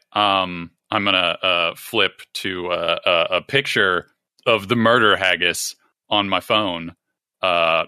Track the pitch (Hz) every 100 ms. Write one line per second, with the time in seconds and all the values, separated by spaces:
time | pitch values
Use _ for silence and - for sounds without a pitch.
0 | _ 104 104 98 92 87 85 _ - 107
1 | 98 92 87 - 92 87 85 - - 110
2 | 92 - - - 98 92 87 85 85 85
3 | 98 85 85 90 - 139 139 120 95 90
4 | - _ _ _ - 110 98 117 113 123
5 | 107 92 95 87 87 - - - _ _
6 | - 104 98 90 - 110 101 85 85 -
7 | _ _ _ - 92 85 82 80